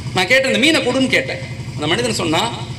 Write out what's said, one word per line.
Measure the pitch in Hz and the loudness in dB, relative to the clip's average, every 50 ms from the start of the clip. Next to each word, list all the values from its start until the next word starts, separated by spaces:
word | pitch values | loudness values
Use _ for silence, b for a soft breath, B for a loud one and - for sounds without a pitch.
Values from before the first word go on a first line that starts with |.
| - - - | -6 -4 -2
நான் | 185 185 | 0 2
கேட்டேன், | - 254 262 269 262 | 4 4 4 4 2
"இந்த | 220 208 247 | 2 2 4
மீனை | 311 320 285 | 4 4 4
கொடுன்னு" | 226 240 254 269 262 226 | 2 2 2 2 2 2
கேட்டேன். | 190 165 - - - - - - - - - - - | 2 2 0 0 -4 -8 -8 -10 -10 -10 -10 -10 -6
அந்த | - 151 | -4 -2
மனிதன் | 151 170 214 240 240 214 208 | 0 0 0 0 -2 -2 -2
சொன்னா, | 190 165 156 170 208 233 - 170 - - - | -2 0 0 0 0 0 -4 -6 -8 -8 -8